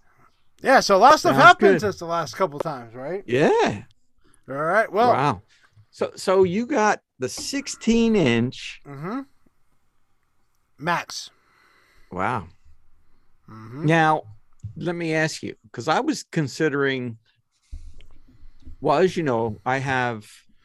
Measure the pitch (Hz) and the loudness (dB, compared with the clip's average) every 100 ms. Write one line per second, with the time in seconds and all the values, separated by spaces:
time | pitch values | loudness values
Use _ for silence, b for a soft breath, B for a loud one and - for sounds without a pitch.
0 | _ _ _ _ _ _ 220 254 - 190 | _ _ _ _ _ _ 2 4 4 6
1 | 226 302 349 269 330 349 202 175 202 - | 8 6 4 6 8 8 6 4 0 -6
2 | 165 170 156 - 180 143 165 135 113 120 | -6 -4 -4 -4 -4 -4 -8 -10 -12 -12
3 | 139 190 - 123 180 453 427 104 - _ | -10 -10 -2 2 4 4 0 -2 -12 _
4 | _ _ _ _ - 135 160 202 208 196 | _ _ _ _ -12 -6 0 0 0 2
5 | 240 131 143 95 - _ _ _ _ - | 2 2 0 -2 -8 _ _ _ _ -8
6 | - - - 190 190 185 240 285 214 - | -8 -4 2 4 4 0 -2 0 2 0
7 | _ - 127 - - 277 269 - - 233 | _ -10 -8 -8 -8 -8 -8 -4 0 2
8 | 226 214 139 117 123 - - - - 139 | 2 2 2 2 0 -6 -14 -16 -16 -14
9 | 165 254 269 _ _ _ _ _ _ _ | -10 -10 -12 _ _ _ _ _ _ _
10 | _ _ _ _ _ _ _ - 156 165 | _ _ _ _ _ _ _ -8 -4 -4
11 | 113 - - _ _ _ _ _ _ - | -6 -14 -16 _ _ _ _ _ _ -20
12 | - 90 101 123 85 - - - - - | -12 -4 -4 -4 -8 -18 -20 -20 -20 -20
13 | - - _ _ - 110 110 131 160 165 | -20 -20 _ _ -20 -20 -16 -4 0 2
14 | 156 156 - - - - - - 156 170 | 2 0 -4 -20 -20 -18 -16 -10 -8 -6
15 | 165 156 156 - - - - - 131 175 | -4 -2 -2 -4 -12 -14 -16 -8 -2 0
16 | 302 277 - 170 143 - 156 143 139 131 | -2 -6 -6 -4 -4 -2 -2 0 -2 -2
17 | 123 113 _ _ _ _ _ - - - | -8 -12 _ _ _ _ _ -16 -14 -16
18 | - - - - - - - - 143 147 | -18 -20 -20 -20 -20 -20 -18 -6 0 2
19 | 185 175 151 117 113 107 127 135 135 131 | 2 0 -2 0 -2 -4 -4 -2 -2 -2
20 | 123 113 - - _ - | -2 -6 -12 -20 _ -20